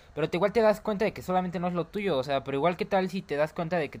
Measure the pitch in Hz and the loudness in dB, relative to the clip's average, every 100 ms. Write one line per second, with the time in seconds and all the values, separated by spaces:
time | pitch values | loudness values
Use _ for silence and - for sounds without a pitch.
0 | - - 156 175 196 233 214 208 - 202 | -12 -4 -2 2 2 4 4 4 -2 0
1 | 208 - - 185 180 175 175 175 160 208 | 0 -2 -2 0 0 -2 -2 -2 -4 -4
2 | 196 135 127 139 127 135 165 175 202 190 | 0 0 0 -2 -2 0 0 0 0 0
3 | 190 190 - 147 156 - 165 175 143 113 | 0 -4 -4 0 0 -2 -2 -2 -2 -6